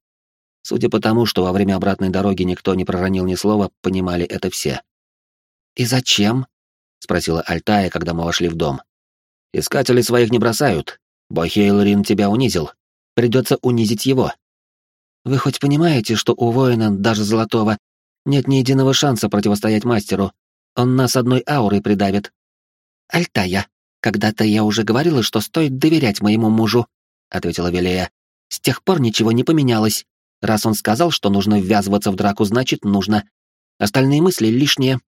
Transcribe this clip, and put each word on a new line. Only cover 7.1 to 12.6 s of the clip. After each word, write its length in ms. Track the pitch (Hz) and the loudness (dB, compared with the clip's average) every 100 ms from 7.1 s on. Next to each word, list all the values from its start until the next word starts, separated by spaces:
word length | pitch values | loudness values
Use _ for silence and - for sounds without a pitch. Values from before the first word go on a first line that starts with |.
| 90 78 82 | -2 -2 -4
Альтая, 460 | - 85 - 104 90 | -2 -4 0 2 0
когда 260 | 85 82 | -2 -6
мы 100 | 85 | -4
вошли 240 | 85 - 87 | -4 -2 -2
в 80 | 82 | -2
дом. 260 | 80 67 - _ _ _ _ _ _ | -4 -4 -12 _ _ _ _ _ _
«Искатели 480 | - - 139 131 123 | -6 -4 -2 2 2
своих 300 | 120 120 117 | 2 2 2
не 80 | 120 | 2
бросают. 600 | 113 110 143 85 - - _ _ _ | 0 0 0 0 -4 -16 _ _ _
Бохейл 500 | 80 85 104 101 101 | -4 -2 2 2 4
Рин 220 | 104 101 | 4 2
тебя 260 | 101 101 101 | 0 0 0
унизил. 440 | 110 131 - | 0 0 -2